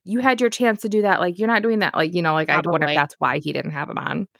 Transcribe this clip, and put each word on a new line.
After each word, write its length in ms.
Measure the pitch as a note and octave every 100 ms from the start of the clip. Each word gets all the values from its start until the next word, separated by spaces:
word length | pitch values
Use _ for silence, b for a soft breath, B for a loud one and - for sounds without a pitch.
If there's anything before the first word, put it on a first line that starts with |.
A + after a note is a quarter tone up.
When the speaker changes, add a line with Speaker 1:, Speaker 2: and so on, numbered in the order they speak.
| -
Speaker 1:
you 160 | A3+
had 180 | C4 B3+
your 100 | A#3+
chance 320 | A3+ A#3+ G#3+
to 80 | A3
do 120 | G#3+
that. 180 | G3+ F#3
Like, 180 | F3+ F3+
you're 100 | A3
not 120 | A#3
doing 180 | A3 A3
that." 140 | F#3
Like, 200 | - D#3+ F3
you 60 |
know, 120 | E3
like, 160 | D#3 D#3
I 60 | D3+
wonder 140 | D#3
if 80 | E3
Speaker 2:
Probably. 160 | D3+ D3+
Speaker 1:
that's 200 | D3 -
why 200 | C3+ C#3
he 120 | C#3+
didn't 200 | C3+ -
have 180 | D3+ D3+
'em 80 | -
on. 300 | D3+ C#3+ G3 b